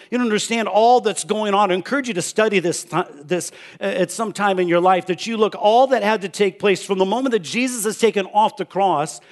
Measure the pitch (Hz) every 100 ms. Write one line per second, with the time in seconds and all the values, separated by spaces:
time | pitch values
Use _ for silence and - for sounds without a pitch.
0 | - 240 240 208 - 233 208 190 226 247
1 | 208 190 156 214 214 202 208 185 - 277
2 | 247 180 160 - 220 202 170 156 - 156
3 | - 143 143 180 - - - - 196 190
4 | 180 - 220 175 202 185 180 175 185 185
5 | 170 175 - 226 214 190 208 233 262 247
6 | 202 214 185 - 202 - 208 180 - 196
7 | 190 226 262 226 151 185 254 247 208 196
8 | 226 202 185 208 214 - 180 180 196 156
9 | 156 - -